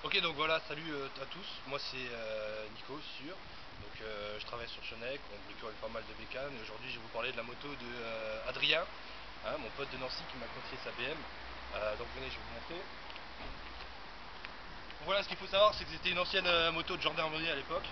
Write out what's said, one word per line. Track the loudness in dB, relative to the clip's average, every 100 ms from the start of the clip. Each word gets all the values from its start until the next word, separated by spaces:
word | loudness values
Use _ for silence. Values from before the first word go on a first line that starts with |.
Ok, | 4 4
donc | 4 4
voilà, | 4 4 2
salut, | -4 -2
euh, | -2 -4 -4
à | -6
tous, | -6 -6 -8 -4
moi | -2
c'est, | -2 -4 -4
euh, | -4 -2 -2 -2 -4 -6 -8
Nico | -8 -6 -6 -6
sur, | -8
donc, | -8 -10 -10 -10 -10 -10 -6
euh, | -4 -2 -2 -4
je | -4
travaille | -4 -4
sur | -4
Chenec, | -6 -4 -4 -4 -6
on | -10 -10
bricole | -8 -8 -6
pas | -4
mal | -4
de | -6 -8
bécanes, | -6 -4 -4 -4
et |
aujourd'hui | -8 -6 -6
je | -6
vais |
vous | -4
parler | 0 0
de | 0
la |
moto | -4 -6 -6
de, | -6 -4 -4
euh, | -2 -2 0 0 -2
Adrien, | 2 6 6 4 -4 -8 -8 -8 -4 -2
hein, | -2
mon | -2 -4
pote | -4
de | -2
Nancy | -2 -4 -6
qui | -6
m'a | -6
confié | -6 -6 -4
sa | -4
B | -2 -2
M, | -2 -6 -8 -8 -8 -4 0
euh, | 2 2
donc | -2 -4
venez | -4
je | -6
vais |
vous | -6 -8
montrer. | -6 -6 -8 -8 -8 -10 -10 -8 -6 -6 -8 -8 -8 -10 -10 -10 -10 -8 -8 -8 -10 -10 -10 -6
Donc | 4
voilà, | 4
ce | 4
qu'il | -2
faut | 4
savoir | 10 12
c'est | 10 -2
que |
c'était | 0 2
une | 4
ancienne, | 6 6 8
euh, | 8 8
moto | 6 2 2
de |
gendarmerie | 2 4 2 2 2
à | 2
l'époque | 2 0 -2